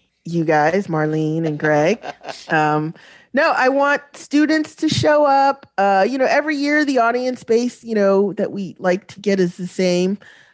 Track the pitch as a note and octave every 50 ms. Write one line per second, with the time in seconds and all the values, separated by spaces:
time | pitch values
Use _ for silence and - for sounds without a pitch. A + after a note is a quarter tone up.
0 | _ _ _ _ - E3 E3+ E3+ D#3+ D#3+ D#3 D3+ D3 D#3+ F3 G3 G3 F3+ D#3+ D#3
1 | D#3 D#3 D#3 D#3 D#3 D#3 D#3 E3 E3 D#3 D3+ D3+ D#3+ D3+ D3+ D3 D3+ F3 A3 -
2 | - C#3 - _ - D3 - - - - E3 D#3 D3+ D3+ D3+ D3+ D3+ D#3+ E3 -
3 | - - - - _ _ - C4+ D#4+ D#4+ B3+ - B3+ C4 C4+ C#4 C#4 C#4+ C#4+ C#4+
4 | - _ - - - - C4+ D4 D4+ D4 D#4 D#4 D4+ - - - D#4+ D#4 - -
5 | D#4+ D#4 D4+ D4 D4 C#4+ C4+ C#4 C4+ C#4 C4+ C#4 - _ - - G3 G3+ G3 F#3+
6 | F#3+ A#3 C4 C4 C4 - - C#4+ D4 D#4 D#4 C#4 C#4+ C#4+ D4 D4+ D4+ C#4 C4+ B3
7 | A3+ A#3 A#3+ B3 B3+ B3+ B3+ - - - A3+ A#3 B3 B3 - - - A3+ A3 G#3
8 | G3+ G3 G3 G3 G3+ G3+ - G#3 G3 - - G3+ G3 E3 - - F#3 F#3 F3+ G3
9 | - - - G3 - G#3 G3 F#3+ F#3 F3 - - F3+ F3+ - - F#3 F3+ F3 F3+
10 | F3+ F#3 G#3 G3+ - - - - - _